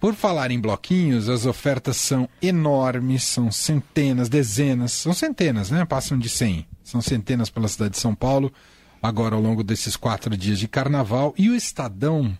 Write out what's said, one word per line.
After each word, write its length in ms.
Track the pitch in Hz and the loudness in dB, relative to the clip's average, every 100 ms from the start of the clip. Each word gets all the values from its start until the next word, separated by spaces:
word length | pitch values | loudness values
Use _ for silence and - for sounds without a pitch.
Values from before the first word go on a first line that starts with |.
Por 140 | 202 | -2
falar 360 | 214 208 165 127 | 0 0 0 0
em 100 | 123 | 0
bloquinhos, 680 | 110 98 - 185 165 120 107 | 0 -2 0 2 2 2 0
as 160 | 123 | 0
ofertas 540 | 123 117 147 127 - 120 | 0 0 -2 -2 -2 -4
são 280 | - 131 127 - | 0 0 -2 -2
enormes, 840 | 180 175 151 139 131 123 127 131 | 0 2 2 2 2 0 0 0
são 260 | - - 117 | 0 0 0
centenas, 800 | - - 151 - - 139 127 117 | 0 0 0 0 0 2 2 2
dezenas, 600 | 147 123 104 143 127 120 | 2 2 0 0 2 0
são 200 | - 160 | -2 -2
centenas, 580 | 175 320 269 165 113 98 | 0 -2 0 0 0 0
né? 140 | 156 | 0
Passam 340 | 170 135 - 135 | 0 -2 0 -2
de 120 | 117 | -2
cem. 360 | - 117 85 80 - | 0 0 0 -6 -18
São 200 | - 123 | -6 -4
centenas 480 | - 123 104 127 110 | -2 -2 0 -2 -2
pela 180 | - 107 | -2 -4
cidade 220 | - 104 | -2 -4
de 60 | 95 | -2
São 160 | 120 | -2
Paulo, 380 | 104 127 139 139 - - - - - | 0 2 2 0 -4 -20 -20 -20 -6
agora 320 | - 107 113 | -4 0 0
ao 80 | 110 | 2
longo 220 | 110 110 | 2 0
desses 320 | 104 110 - - | 0 -2 -2 -4
quatro 400 | 123 104 117 104 | -2 -2 -2 -2
dias 240 | 95 101 | 0 0
de 80 | 107 | 0
carnaval. 680 | 139 135 143 110 120 147 - | -2 0 0 2 2 0 4
E 140 | 202 | 4
o 60 | 240 | 4
Estadão, 760 | - - 127 95 139 160 123 | -2 -6 -8 -2 0 2 0